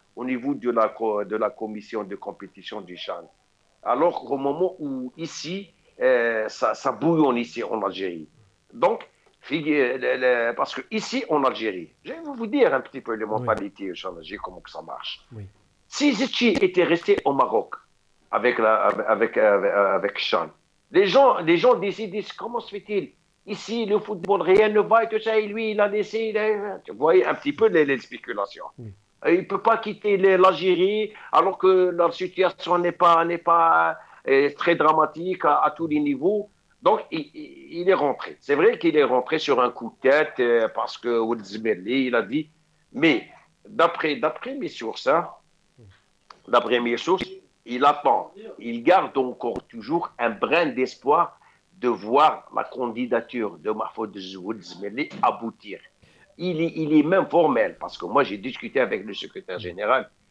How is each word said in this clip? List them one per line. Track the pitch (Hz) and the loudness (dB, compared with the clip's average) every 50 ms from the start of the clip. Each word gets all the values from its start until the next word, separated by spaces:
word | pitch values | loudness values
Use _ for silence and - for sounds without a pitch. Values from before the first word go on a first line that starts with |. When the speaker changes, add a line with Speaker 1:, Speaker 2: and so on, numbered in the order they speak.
| _ _ - | _ _ -14
Speaker 1:
au | - 123 | -10 -8
niveau | 127 131 120 120 143 143 | -6 -6 -4 -4 -6 -6
de | 117 117 120 | -4 -2 -2
la | 117 113 110 107 | 2 2 2 0
co-, | - - 113 110 104 104 101 | 0 -4 -4 -2 -2 -2 -4
de | 95 110 | -4 -4
la | 107 107 101 | -4 -4 -4
commission | - - 110 107 107 107 104 - 117 107 101 | -4 -6 -10 -10 -10 -12 -12 -10 -8 -8 -8
de | 95 101 | -8 -12
compétition | 95 - 101 90 - 101 90 _ 95 90 - 107 107 | -12 -12 -14 -14 -14 -18 -20 _ -18 -16 -14 -14 -14
du | 95 85 90 | -14 -14 -16
chan. | 87 - - 90 85 82 - _ _ _ _ _ _ _ _ _ _ - | -14 -10 -10 -10 -12 -12 -18 _ _ _ _ _ _ _ _ _ _ -4
Alors | 107 120 131 160 175 170 - - | -2 0 2 2 0 0 -2 -6
qu'au | - 139 | -6 -6
moment | 135 135 139 147 165 185 180 185 - | -4 -2 -2 -2 0 -2 -2 -2 -6
où, | 151 143 135 131 127 127 - | -8 -8 -8 -8 -8 -10 -10
ici, | 160 165 - - - - 156 185 196 196 _ _ _ _ _ _ - | -12 -12 -12 -12 -12 -10 -10 -10 -10 -12 _ _ _ _ _ _ -2
euh, | 123 131 127 120 117 117 113 110 110 | 2 2 2 4 2 0 0 -2 -4
ça, | 107 - - 127 110 113 | -4 -4 -2 -2 -2 -2
ça | - - 135 | 0 -2 -4
bouillonne | 117 107 135 165 165 156 151 135 120 | -4 0 0 2 4 4 4 4 2
ici | 120 120 120 - 120 110 | 0 -2 -6 -6 -8 -6
en | 90 113 110 | -4 -4 -2
Algérie. | 98 98 87 92 98 90 87 82 76 - _ _ _ _ _ _ _ _ - | -4 -4 -4 -4 -6 -6 -6 -8 -14 -16 _ _ _ _ _ _ _ _ -4
Donc, | 123 156 190 226 - - - _ _ _ _ _ _ | 0 0 0 0 0 -8 -18 _ _ _ _ _ _
figu-, | - - 139 165 147 156 151 147 131 120 131 | -10 -6 -6 -4 -2 0 2 2 2 2 0
le, | 131 123 127 131 131 127 127 123 120 117 117 | -2 -2 -2 -2 2 2 2 2 2 2 -2
le, | 113 | 0
parce | - 139 - - | -2 -4 -4 -4
que | 131 - - | -12 -10 -6
ici, | 220 220 - - 233 269 233 - | -6 -6 -6 -4 -6 -6 -2 0
en | 160 147 135 | 0 2 2
Algérie, | 127 - - 110 107 92 90 82 - _ _ - | 0 -2 -2 -4 -4 -6 -6 -10 -14 _ _ -16
je | 165 277 | -14 -14
vais | 330 339 | -12 -12
vous | 294 277 226 233 | -12 -10 -8 -8
dire | 202 233 285 233 160 135 | -2 2 4 4 4 2
un | 127 | 0
petit | - - - 135 | -4 -6 -14 -12
peu | - 117 113 | -8 -6 -6
les | 107 110 | -6 -4
Speaker 2:
Oui. | 107 | -2
Speaker 1:
mentalités | 107 107 123 113 107 107 98 104 _ - 98 92 85 - - | 2 2 2 2 2 0 -2 -10 _ -10 -10 -10 -10 -8 -10
en | 92 87 | -10 -12
Algérie, | 82 78 82 101 98 | -12 -14 -12 -12 -10
comment | - 92 90 87 | -10 -12 -14 -14
que | - - | -20 -16
ça | - 78 | -16 -16
marche. | 82 80 65 - - - - - _ _ 117 | -14 -14 -14 -12 -12 -12 -14 -14 _ _ -18
Speaker 2:
Oui. | 107 98 95 _ _ _ _ _ _ _ _ | -16 -16 -18 _ _ _ _ _ _ _ _
Speaker 1:
Si | - - 285 294 240 | -4 2 2 2 2
Zetchi | 190 269 - - - 240 226 175 - | 2 -2 -2 0 2 2 2 4 4
était | 202 180 180 180 165 | 2 2 4 2 2
resté | 135 170 170 - - 202 - - | 4 2 0 2 2 0 2 2
au | 147 139 | 0 2
Maroc | 135 123 110 110 107 - - - - _ _ _ _ _ _ _ _ _ - | 2 2 2 2 -2 -2 -2 -12 -18 _ _ _ _ _ _ _ _ _ -4
avec | - 117 104 123 117 117 | -4 0 2 2 2 4
la, | 110 110 110 98 101 | 2 4 4 4 2
avec, | 101 98 98 - - 110 101 113 - - | 0 0 0 0 0 0 0 0 0 0
avec, | - 107 104 101 98 95 101 95 | 2 4 4 4 4 2 2 2
avec | 101 101 95 95 92 95 98 - - | 2 2 2 2 0 -2 -4 -6 -6
Chan, | - - 113 95 110 - - _ _ _ _ _ _ _ | -6 -2 -2 -2 -4 -4 -12 _ _ _ _ _ _ _
les | - 175 202 | 2 2 2
gens, | 190 170 269 277 247 - - | 4 6 6 6 6 4 2
les | 170 156 175 | 2 2 2
gens | 165 226 254 240 | 4 4 4 2
décident, | 180 190 202 175 196 220 185 175 | 2 0 -6 -6 -6 -8 -8 -8
disent, | 214 - - - | -10 -10 -10 -12
comment | - 190 226 240 226 | -12 -12 -8 -8 -10
se | - - | -10 -10
fait-il ? | 196 202 - - 214 196 147 - _ _ _ _ _ _ _ | -14 -14 -10 -6 -4 -4 -4 -6 _ _ _ _ _ _ _
Ici, | - 202 165 - - 226 233 226 | -12 -12 -12 -8 -6 -4 -4 -2
le | 196 208 208 | 0 -2 -2
football, | 208 208 208 170 170 180 196 175 | -2 -4 -10 -8 -2 -2 0 0
rien | 165 175 185 202 214 214 | 4 4 6 6 6 4
ne | 214 214 | 4 2
va | 190 165 220 233 226 | 2 4 4 4 4
et | 226 | 2
tout | 220 214 | -4 -4
ça, | 220 226 220 | -2 0 0
et | 214 214 | 0 0
lui, | 202 202 226 220 214 | -2 -4 -4 -4 -2
il | 214 208 | 0 0
a | 208 202 | 0 0
laissé, | 202 214 196 - 208 226 226 220 | 0 -2 -4 -2 -4 -4 -4 -2
il | 208 | -2
a, | 214 214 214 214 202 202 208 190 190 | -2 0 0 -2 -2 -4 -8 -10 -12
tu | - - 101 | -14 -16 -8
vois | 110 143 160 180 185 - | 0 2 6 6 6 4
un | - 151 | 4 0
petit | - - 143 | -2 -4 -6
peu | 139 143 220 | 0 2 2
les, | 220 180 160 147 | 4 4 4 2
les | 139 135 | 2 0
spéculations. | 117 - - 123 120 - 120 113 104 98 - - - - - _ - | -4 -4 -12 -16 -16 -10 -8 -6 -4 -6 -6 -8 -14 -16 -16 _ -16
Speaker 2:
Oui. | 120 104 95 _ _ _ _ _ - | -16 -16 -18 _ _ _ _ _ 0
Speaker 1:
Et | 147 170 | 2 2
il | 185 180 | 2 0
peut | - 196 190 | -2 -6 -2
pas | - 226 226 | 2 2 2
quitter | 214 - 214 202 - - 208 196 | 2 0 -8 -10 -4 -2 0 0
les, | 185 190 196 190 | 4 4 4 6
l'Algérie, | 180 185 190 175 151 175 190 180 170 185 196 214 214 214 208 - - - - | 6 6 4 4 2 0 0 2 2 2 2 2 0 -2 -4 -8 -16 -8 0
alors | - 151 170 196 185 | 2 2 2 2 0
que | - - 185 185 185 180 180 175 | 2 2 4 4 6 4 2 2
la | 170 170 175 | 2 2 2
situation | - - 185 180 - 180 185 170 - - - 165 180 | 2 -2 -8 -8 -2 0 0 0 0 -4 -2 0 0
n'est | 175 175 175 170 | 2 2 0 0
pas, | - 180 170 170 165 165 | 4 4 6 6 4 4
n'est | 170 170 | 0 -2
pas, | 170 - 170 170 170 165 165 165 160 165 165 160 - - _ - - - | -2 2 2 4 4 4 4 4 4 2 0 -2 -6 -12 _ -20 -10 0
euh, | - 135 135 143 139 143 | 2 4 4 4 2 0
très | - - 175 165 | -2 0 0 2
dramatique | - 151 151 151 156 156 147 - 156 170 185 180 - - | 4 4 4 4 4 2 0 0 -6 -6 -6 -4 0 2
à, | 151 143 143 147 | 2 2 4 2
à | 151 | 0
tous | - - 165 | -2 -2 -6
les | 160 147 151 | -2 -2 0
niveaux. | 147 143 139 127 143 190 214 208 202 - _ _ _ _ _ _ | 0 0 -2 0 0 0 0 0 -4 -6 _ _ _ _ _ _
Donc, | - 175 214 214 - - | 2 2 2 2 -2 -8
il, | 160 160 143 - - | -8 -10 -10 -10 -14
il, | 156 151 - - - - - 160 170 | -18 -18 -18 -18 -20 -20 -14 -10 -4
il | 175 190 | 2 2
est | 185 | 2
rentré. | - 147 139 123 - - - 73 _ | 2 2 0 -2 -4 -8 -14 -14 _
C'est | _ - 143 | _ -2 0
vrai | 139 175 226 240 - | 4 4 4 2 2
qu'il | 170 165 147 | 0 2 4
est | 151 139 | 4 4
rentré | 120 127 123 123 - 120 - | 4 4 0 0 0 -4 -4
sur | - 147 135 120 | 0 2 2 2
un | 123 123 | 2 0
coup | - - 117 113 - _ | -2 -6 -12 -12 -10 _
de | - 131 | 2 4
tête, | 139 151 156 151 - - | 4 4 2 0 0 0
euh, | 123 120 120 117 110 107 - | 2 4 4 4 2 0 -2
parce | 113 113 - - | -4 -6 -6 -8
que | - - 120 117 113 | -8 -4 -2 0 0
Ould | 113 110 117 113 101 | 0 0 -2 -4 -6
Zmirli, | 95 101 110 110 113 104 90 92 107 127 135 131 | -12 -12 -6 -2 -2 -2 -2 -2 -4 -2 -2 0
il | 127 120 | 0 0
a | 117 | -2
dit. | 104 95 123 156 151 _ _ _ _ _ _ _ _ _ - | -2 0 -4 -6 -6 _ _ _ _ _ _ _ _ _ -4
Mais | 127 156 165 131 104 - - - - _ _ _ _ _ | 0 2 2 2 2 -2 -8 -20 -20 _ _ _ _ _
d'après, | 104 107 117 165 170 - - 165 156 143 | -12 0 0 0 0 0 -2 -4 -4 -4
d'après | 120 131 156 - - - 247 277 | -2 -4 -4 -4 -6 -12 -12 -10
mes | 285 202 147 | -8 -10 -10
sources, | - - 117 110 - - - | -10 -10 -10 -10 -8 -4 0
hein, | 127 147 170 170 - - - _ _ _ _ _ _ _ _ 113 - - _ _ _ _ _ _ _ - _ _ | 0 2 2 0 -4 -12 -20 _ _ _ _ _ _ _ _ -20 -20 -20 _ _ _ _ _ _ _ -20 _ _
d'après | - 120 120 117 110 123 120 | 0 0 2 2 4 0 0
mes | 120 120 117 | 2 0 -2
sources, | 113 - 160 185 185 - - - - _ _ _ _ _ | -2 0 -2 -2 -2 -2 -8 -10 -20 _ _ _ _ _
il | 117 120 123 139 | -10 -2 2 4
attend, | 143 147 - - 139 117 95 82 - - - - - - - | 4 4 4 2 0 0 0 -2 -8 -16 -20 -20 -18 -18 -14
il | 107 117 117 117 117 | -10 -8 -8 -2 2
garde | 156 180 190 160 127 - | 4 4 4 2 0 -2
encore | 139 127 123 117 - 127 120 95 95 - _ | -2 -2 -2 -4 -6 -6 -6 -6 -6 -10 _
toujours | - 117 107 123 160 170 - - _ - | -18 -14 -8 -4 -4 -4 -4 -6 _ -4
un | 120 117 | -4 -2
brin | 107 101 135 123 143 170 175 | -2 -2 -2 0 0 0 0
d'espoir | 147 117 123 127 123 - - - 131 147 170 170 - - _ _ _ _ _ _ _ _ - | 0 -2 -2 -4 -4 -4 -6 0 2 2 2 2 0 -2 _ _ _ _ _ _ _ _ -4
de | 123 | -2
voir | 123 113 92 98 107 123 143 151 147 113 98 - - 107 | -2 -2 -2 -2 0 2 4 4 4 2 0 -12 -10 -6
la | 110 110 | -6 -6
candidature | - - 120 123 120 107 120 127 117 123 110 - - - 120 110 98 85 | -6 -6 -6 -6 -6 -4 -6 -4 -2 -2 -4 -4 -4 -6 -6 -6 -6 -6
de | 78 76 107 | -8 -6 -6
Mahfoud | 107 107 110 101 - 113 113 104 95 101 95 95 95 95 | -4 -4 -6 -8 -6 -8 -8 -8 -8 -12 -14 -14 -14 -12
Ould | 90 101 113 104 | -10 -10 -10 -10
Zmirli | 85 - 85 85 104 101 107 127 156 - - - | -12 -18 -16 -12 -12 -10 -8 -8 -8 -8 -6 -2
aboutir. | - 123 107 - 117 113 - _ - 104 92 - _ _ _ _ _ _ _ _ _ _ _ | -2 -2 -2 -2 -8 -10 -12 _ -18 -18 -18 -18 _ _ _ _ _ _ _ _ _ _ _
Il | - 170 180 170 156 | -8 -6 -4 -2 -2
est, | 165 165 160 | -2 -2 -2
il | - 160 147 156 | -2 0 4 4
est | 151 143 | 4 6
même | 156 190 190 160 - | 6 4 2 2 2
formel, | 143 170 160 147 127 113 104 87 - - | 4 4 4 4 4 2 2 0 -2 -8
parce | 85 90 - | -12 -12 -10
que | - 87 | -10 -8
moi | 87 113 143 131 | 0 2 0 0
j'ai | - 104 | 0 -2
discuté | 98 95 131 123 - 123 113 - 135 | -8 -10 -10 -12 -10 -12 -6 -2 0
avec | 123 98 98 98 98 | 0 0 -2 -6 -8
le | 107 98 | -10 -12
secrétaire | - - - - 98 - - 90 87 | -12 -14 -14 -14 -16 -12 -10 -10 -10
général, | - 90 85 92 104 107 127 - - - _ _ _ _ | -10 -10 -8 -6 -2 0 0 0 -2 -6 _ _ _ _